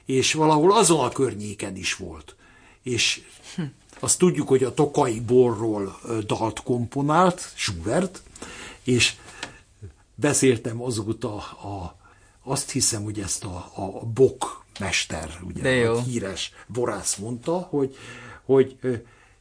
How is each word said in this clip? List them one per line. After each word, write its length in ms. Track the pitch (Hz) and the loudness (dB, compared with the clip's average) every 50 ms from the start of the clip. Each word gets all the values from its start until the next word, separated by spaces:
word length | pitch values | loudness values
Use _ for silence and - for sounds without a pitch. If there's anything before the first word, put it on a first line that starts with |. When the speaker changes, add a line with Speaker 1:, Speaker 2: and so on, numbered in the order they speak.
| _ | _
Speaker 1:
és 280 | - 135 131 127 - - | -2 0 2 2 2 2
valahol 400 | 156 156 151 156 151 151 180 202 | 4 4 6 6 6 6 6 6
azon 280 | 226 214 160 170 156 127 | 6 6 6 4 4 2
a 40 | 120 | 0
környéken 680 | - - 135 120 101 101 104 104 101 - - 101 95 | 0 0 0 0 -2 -4 -8 -10 -8 -8 -8 -8 -8
is 180 | 95 92 - - | -6 -6 -6 -6
volt. 400 | - 95 85 80 - - - - _ _ - - - _ - _ _ - | -6 -8 -12 -12 -14 -18 -20 -20 _ _ -20 -20 -20 _ -20 _ _ -8
És 400 | 127 123 110 - - - - - - - - - - - | -4 -2 0 0 0 -2 -4 -8 -18 -20 -20 -20 -16 -8
Speaker 2:
Hm. 60 | - 165 139 - _ _ _ - - - | -8 -8 -8 -8 _ _ _ -16 -6 -2
Speaker 1:
Azt 140 | 123 - - | -2 0 4
tudjuk, 300 | 180 180 156 135 147 - | 4 4 4 4 2 4
hogy 140 | 135 131 135 | 4 4 4
a 100 | 120 117 | 2 2
tokai 460 | - 151 143 - - 147 127 110 110 | 2 2 2 4 2 2 2 2 -2
borról, 760 | 120 104 123 127 127 123 113 104 113 113 107 104 98 95 90 - - | 0 4 6 6 8 6 4 0 0 -2 0 -2 -2 -6 -8 -10 -8
ö, 140 | - 117 110 107 | -4 -4 -4 -2
dalt 360 | 101 127 110 113 110 110 - - | -2 -2 -2 -2 -2 -4 -4 -2
komponált, 920 | - 131 123 120 117 - 139 139 147 151 165 185 185 - - - - - | -2 0 0 0 -2 -4 -2 0 2 4 6 6 4 4 0 -6 -14 -10
Schubert, 680 | - - - 101 82 82 101 120 165 190 180 - - - - - - - - - - - - - - - | -6 -6 -4 -4 -4 -4 -2 0 0 0 -2 -4 -10 -20 -20 -20 -18 -18 -16 -16 -16 -16 -16 -18 -10 -2
és 320 | - 127 117 - - - - - - - - - - - - - _ _ _ - 98 - _ _ _ _ | 0 2 2 2 2 -2 -4 -16 -20 -18 -14 -14 -14 -16 -18 -20 _ _ _ -20 -20 -20 _ _ _ _
beszéltem 680 | - 113 147 139 - - 135 123 110 - 131 113 117 120 | -2 0 0 2 4 4 4 4 4 0 -6 -8 -6 -6
azóta 520 | 131 120 107 107 104 113 110 - 117 104 | -6 -4 -4 -4 -4 -6 -4 -6 -8 -8
a, 600 | 104 98 - - - - 98 101 98 90 82 - - _ - - _ _ _ _ _ - | -8 -12 -12 -16 -14 -12 -12 -10 -10 -10 -12 -14 -16 _ -20 -20 _ _ _ _ _ -8
azt 280 | 123 135 135 - - | -4 -4 -4 -4 -4
hiszem, 320 | - 135 117 - - 104 104 | -2 0 0 0 0 -2 -4
hogy 140 | 107 104 104 | -6 -6 -6
ezt 240 | 98 90 - - - | -6 -6 -6 -6 -8
a, 260 | 104 90 90 85 - - | -8 -10 -10 -12 -12 -10
a 280 | - 101 95 101 - - 117 113 | -8 -8 -8 -8 -8 -8 -4 2
Bock 300 | 120 135 123 - - - - - - - _ - - | 4 4 4 4 2 -8 -8 -8 -12 -18 _ -12 -8
mester, 480 | 101 98 87 - - - - 80 80 80 78 - 90 | -6 -4 -2 -4 -4 -4 -6 -8 -8 -10 -12 -12 -12
ugye, 200 | 90 87 - - | -12 -8 -4 0
Speaker 2:
De 80 | 135 131 | 2 2
jó. 200 | 127 117 117 117 | 4 4 4 2
Speaker 1:
a 60 | 117 120 | 2 0
híres 500 | 123 123 117 95 95 95 - - - - - - | -2 -2 -4 -4 -6 -8 -8 -10 -10 -12 -16 -16
borász 500 | - 104 123 123 120 107 98 90 - - | -10 -4 -4 -2 -2 -2 -4 -4 -4 -6
mondta, 360 | - 98 113 123 120 120 - 165 180 | -4 -6 -8 -8 -8 -4 -4 -4 -4
hogy, 380 | 180 - - 147 139 135 135 - - - - - - - - - _ | -4 -2 -2 -2 -2 -2 -4 -8 -18 -18 -18 -18 -18 -18 -20 -10 _
hogy, 320 | - 131 135 131 131 - - | 4 6 6 6 4 2 -8
ö, 140 | - 131 123 113 - - _ _ _ _ _ _ | -4 -4 -4 -4 -6 -12 _ _ _ _ _ _